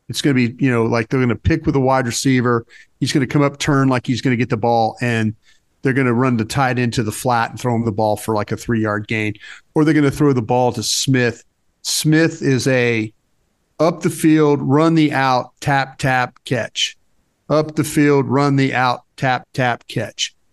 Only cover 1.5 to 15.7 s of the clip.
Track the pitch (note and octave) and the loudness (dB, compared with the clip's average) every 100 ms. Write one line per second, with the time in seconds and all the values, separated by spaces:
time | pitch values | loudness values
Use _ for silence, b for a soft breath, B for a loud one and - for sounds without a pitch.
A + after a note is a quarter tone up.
1.5 | E3 D#3+ C#3 C3 C3 B2 A2+ C#3 B2+ B2 | 0 0 0 2 0 0 -2 0 2 2
2.5 | A#2+ - B B _ C3+ D3+ B2+ D3+ C#3+ | 0 -4 B B _ -2 0 0 0 0
3.5 | C#3 - C#3 C3+ B2+ - A#2 C#3 A#2+ A#2+ | 0 0 2 2 0 -2 -2 -2 -2 -2
4.5 | A#2 A#2 A#2 A2 - B2 A2+ A2 G#2+ b | -2 0 2 0 -2 -2 0 -2 -4 b
5.5 | b _ _ C3+ B2+ B2+ A#2 C3 A#2 A2 | b _ _ -4 0 0 0 0 0 -2
6.5 | D3 C3 B2 B2 A2+ G#2+ - B2+ A#2+ A2+ | -2 -2 0 -2 -2 -4 -4 -2 0 -2
7.5 | A2 B2+ A2+ A2+ G#2 G#2+ G#2 - A2 G2+ | -4 -4 -2 -2 -2 -2 -2 -2 -4 -4
8.5 | A2 - A2+ A2 G#2 G#2+ A2+ G#2+ G2+ B | -6 -4 -2 -2 -4 -4 -4 -4 -6 B
9.5 | B _ - D3+ D3+ C#3+ C3+ D3 B2+ G#2 | B _ 0 2 4 2 2 2 2 0
10.5 | B2 B2 A#2 G#2+ - - C3 A#2+ A2 _ | 0 0 -2 -4 -4 0 2 0 -2 _
11.5 | _ _ _ - - D3+ D#3 D#3+ D#3+ C#3+ | _ _ _ -8 -2 2 2 2 0 -2
12.5 | C3 C3+ C3 A#2+ A2+ A2 - _ _ _ | 0 2 2 2 0 -4 -10 _ _ _
13.5 | _ _ - D#3 E3+ F3+ - D#3+ D#3 D3+ | _ _ -2 0 0 -4 0 2 4 4
14.5 | C#3+ C#3 C#3 E3 E3 D3+ C3 C3+ B2+ - | 2 2 2 4 4 2 2 0 0 -2
15.5 | _ - | _ -2